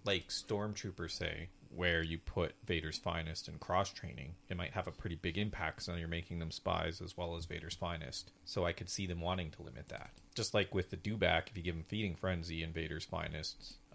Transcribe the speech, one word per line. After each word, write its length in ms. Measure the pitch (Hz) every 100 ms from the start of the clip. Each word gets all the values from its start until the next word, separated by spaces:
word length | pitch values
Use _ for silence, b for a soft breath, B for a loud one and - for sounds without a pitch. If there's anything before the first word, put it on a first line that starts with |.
like, 220 | - 95 -
Stormtrooper, 760 | - - 104 107 104 98 87 85
say, 400 | - 82 78 87 - -
where 340 | - 90 85
you 160 | 82 82
put 380 | - - 82 - -
Vader's 320 | 85 80 -
Finest 480 | 87 82 80 80 -
and 140 | 78
cross-training, 760 | - 90 95 - - - 69 87 -
it 80 | 87
might 160 | 82
have 160 | 92 87
a 40 |
pretty 220 | - -
big 240 | 80 90 82
impact, 440 | 107 - 80 -
so 100 | -
you're 140 | 87 82
making 320 | 85 85 85
them 100 | 82
spies 500 | - 92 85 82 82
as 160 | 85 -
well 200 | 87 85
as 80 | 85
Vader's 300 | 80 80 -
Finest. 560 | 87 82 69 - - -
So 200 | - 101 87
I 60 |
could 180 | 85 90
see 160 | - 95
them 140 | 85
wanting 320 | 85 92 80
to 100 | -
limit 260 | 73 60 -
that. 200 | - - - -
Just 200 | - 107
like 200 | 107 95
with 160 | 98 87
the 60 | 92
Dewback, 520 | 104 107 90 82 -
if 80 | 95
you 60 |
give 140 | 85 82
him 80 |
Feeding 320 | 80 107 104 80
Frenzy 480 | 92 87 82 82
and 100 | 80
Vader's 300 | 82 80 78
Finest, 720 | - 82 78 78 78 - - - -